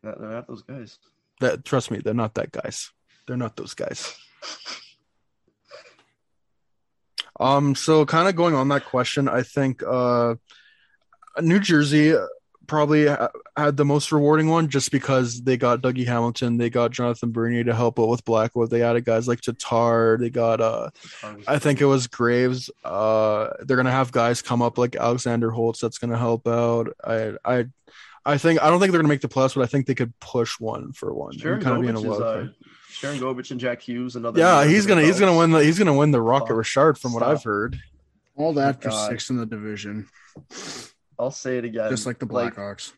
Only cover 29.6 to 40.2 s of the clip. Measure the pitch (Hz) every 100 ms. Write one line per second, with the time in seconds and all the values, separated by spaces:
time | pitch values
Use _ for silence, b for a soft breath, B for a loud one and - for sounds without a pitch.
29.6 | 123 143 131 127 120 - - 127 117 -
30.6 | 110 - 65 139 - - - - 156 175
31.6 | 135 117 123 113 107 104 113 110 107 -
32.6 | B B B - 139 143 131 127 127 127
33.6 | 123 120 - 120 127 120 117 113 165 165
34.6 | 147 190 202 185 156 185 196 165 165 160
35.6 | 147 165 196 139 151 135 113 135 139 113
36.6 | 110 - 151 139 127 117 117 147 117 104
37.6 | 113 - - _ _ _ _ - 156 147
38.6 | 139 131 110 110 107 113 - 127 113 110
39.6 | 107 104 104 104 104 _